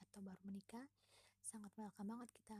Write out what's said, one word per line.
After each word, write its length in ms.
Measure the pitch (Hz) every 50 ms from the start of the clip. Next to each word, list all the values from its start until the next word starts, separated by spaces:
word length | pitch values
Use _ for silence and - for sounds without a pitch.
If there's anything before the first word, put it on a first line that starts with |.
| -
atau 160 | - - 208 196
baru 160 | 190 185 - -
menikah, 400 | 196 196 196 - - - 233 269 285 - - - - - - - - - _ -
sangat 320 | - - 220 208 202 -
welcome 400 | - 214 202 - - 202 202 226
banget 160 | 240 240 233
kita 240 | - - - - 220